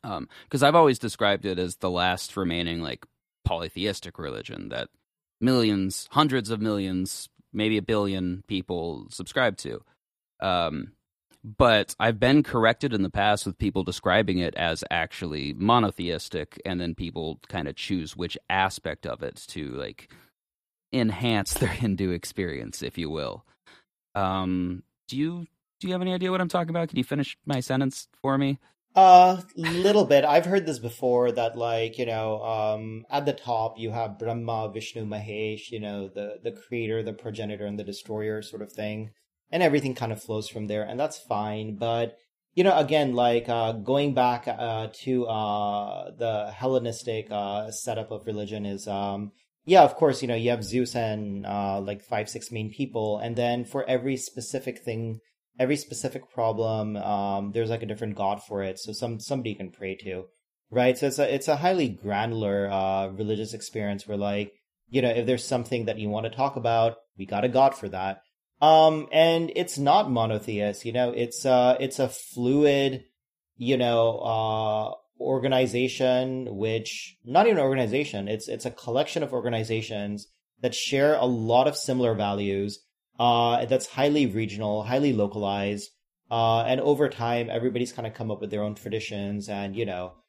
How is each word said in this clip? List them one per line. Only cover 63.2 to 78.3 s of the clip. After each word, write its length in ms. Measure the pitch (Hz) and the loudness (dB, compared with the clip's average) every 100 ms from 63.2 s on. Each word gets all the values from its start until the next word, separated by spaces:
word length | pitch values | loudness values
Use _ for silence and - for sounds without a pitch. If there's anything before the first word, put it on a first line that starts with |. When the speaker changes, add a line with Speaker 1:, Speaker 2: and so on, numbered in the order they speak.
| 107 107 107 | -4 -2 -4
Speaker 2:
experience 520 | 107 - 110 101 98 104 | -10 -10 -6 -4 -6 -6
where, 120 | 101 | -4
like, 340 | 101 101 104 _ _ _ _ | -2 -2 -4 _ _ _ _
you 140 | 127 | 0
know, 80 | 123 | 2
if 160 | 117 117 | 0 0
there's 180 | 123 | -2
something 420 | - 127 117 123 110 | 0 -4 -2 -4 -4
that 120 | 110 | -4
you 120 | 107 | -4
want 140 | 104 | -4
to 60 | 113 | -4
talk 260 | 120 139 139 | -2 -4 -2
about, 420 | 117 113 117 113 _ - | 0 2 2 0 _ -16
we 100 | 95 | -6
got 180 | 104 | -2
a 40 | 123 | 2
god 260 | 127 135 | 6 4
for 140 | - 101 | 4 -8
that. 320 | 98 95 98 _ _ _ _ | -4 -4 -6 _ _ _ _
Um, 480 | 151 160 160 156 147 | 8 10 8 6 0
and 400 | 156 165 165 165 | 4 6 4 0
it's 240 | - 180 143 | -2 -4 0
not 320 | 139 185 202 | 4 4 4
monotheist, 760 | 123 113 107 104 104 104 101 | 0 2 -2 -2 -2 -2 -2
you 80 | 117 | -4
know, 180 | 120 123 | 0 0
it's, 340 | 120 120 - 131 | 0 -4 -2 4
uh, 300 | 127 123 127 | 6 6 4
it's 200 | 135 - | 0 -2
a 80 | 127 | -4
fluid, 960 | - - - 123 143 147 139 139 131 - _ _ _ _ _ | -4 -14 -2 2 4 4 4 2 -2 -12 _ _ _ _ _
you 200 | 117 131 | 0 2
know, 420 | 123 117 117 107 | 4 4 4 2
uh, 760 | 113 110 110 110 110 107 110 - _ _ | -2 0 0 0 0 -2 -4 -8 _ _
organization, 1400 | 123 131 131 131 123 120 127 - 131 127 131 131 123 101 | -2 0 2 2 2 0 -2 2 2 2 0 -4 -6 -4
which, 600 | 110 113 110 - - _ | -2 -2 -4 -12 -14 _
not 220 | 117 151 226 | 0 4 6
even 120 | 190 | 4
an 60 | |
organization, 640 | 135 135 117 127 143 104 | 4 2 2 0 -2 -6
it's, 220 | 98 | -4